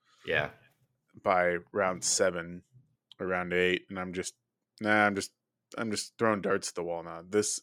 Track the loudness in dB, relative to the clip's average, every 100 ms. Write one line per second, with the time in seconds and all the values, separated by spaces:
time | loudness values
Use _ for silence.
0 | _ _ -2 -2 -2 -6 _ _ _ _
1 | _ -4 2 4 2 0 -4 0 0 0
2 | -2 2 2 0 -6 -12 -16 -20 _ _
3 | _ -8 -4 -2 0 2 4 2 -2 -8
4 | -6 -6 -8 -12 _ _ _ -4 2 4
5 | 4 2 -6 _ _ _ _ -8 -4 -4
6 | -6 0 2 2 0 -2 -2 -6 -6 -6
7 | -8 -14 -2 0 0 -2